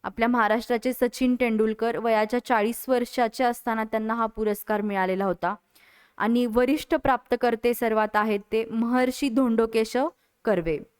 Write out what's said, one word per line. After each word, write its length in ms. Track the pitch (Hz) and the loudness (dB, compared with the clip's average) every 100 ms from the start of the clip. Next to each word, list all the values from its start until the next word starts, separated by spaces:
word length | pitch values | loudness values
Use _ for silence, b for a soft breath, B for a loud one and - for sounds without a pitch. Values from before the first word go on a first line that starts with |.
आपल्या 240 | - 190 233 | -10 -2 0
महाराष्ट्राचे 640 | 240 214 214 - 240 254 | 2 2 2 0 -2 -2
सचिन 420 | 247 240 - 254 247 | 0 -2 0 0 2
तेंडुलकर, 580 | 247 220 220 214 226 233 | 0 2 0 0 -2 -2
वयाच्या 480 | 226 220 214 247 - | 0 2 2 -2 0
चाळीस 400 | 233 208 233 - | 0 2 -4 -2
वर्षाचे 560 | 247 240 - 226 - | -2 0 -2 -2 2
असताना 400 | 247 233 - 226 | 0 0 -4 -4
त्यांना 300 | 220 220 220 | -2 -4 -2
हा 120 | 233 226 | -2 -2
पुरस्कार 560 | 220 214 208 - 214 | -2 -4 -4 -2 -2
मिळालेला 440 | 208 196 185 190 196 | -2 -2 -2 0 -2
होता. 300 | 175 175 208 _ b b b b - | -2 -4 -6 _ b b b b -4
आणि 280 | 214 233 247 | 0 2 2
वरिष्ठ 500 | 220 254 302 - 311 | 0 2 0 0 0
प्राप्तकर्ते 800 | 269 247 _ 240 240 233 240 | 2 -2 _ 0 0 0 -2
सर्वात 420 | 240 233 220 214 214 | 0 0 0 0 0
आहेत 240 | 220 202 - | 0 -2 -2
ते 140 | 220 226 | -4 -2
महर्षी 640 | 226 233 254 254 254 277 | -4 0 2 0 0 -2
धोंडोकेशव 800 | 226 254 226 226 226 220 247 294 _ _ _ - | 2 2 2 0 0 -2 -2 -2 _ _ _ 0
कर्वे. 320 | 185 165 151 - | 0 0 -4 -8